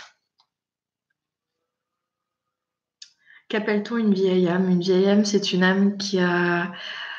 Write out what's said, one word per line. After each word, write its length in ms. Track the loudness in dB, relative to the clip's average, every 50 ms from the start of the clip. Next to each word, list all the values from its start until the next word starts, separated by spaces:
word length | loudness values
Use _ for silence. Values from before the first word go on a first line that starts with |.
| -16 -20 _ _ _ _ _ _ _ _ _ _ _ _ _ _ _ _ _ _ _ _ _ _ _ _ _ _ _ _ _ _ _ _ _ _ _ _ _ _ _ _ _ _ _ _ _ _ _ _ _ _ _ _ _ _ _ _ _ _ -20 -20 _ _ _ _ -20 -20 _ -8
Qu'appelle-t-on 480 | -6 -4 -2 -2 -2 -4 -4 -4 -4
une 160 | 0 0 2 2
vieille 340 | 2 2 2 2 2 2
âme ? 220 | 2 2 0 0 2
Une 100 | 0 0
vieille 300 | 2 2 2 2 4 4
âme, 160 | 4 2 2
c'est 260 | 2 0 0 0 0
une 120 | 0 2 2
âme 340 | 2 4 2 2 2 0
qui 220 | -2 -4 -2 0 0
a, 520 | 0 2 2 0 0 0 0 -2 -4 -6 -10 -12 -14 -14 -14 -12 -14 -14 -14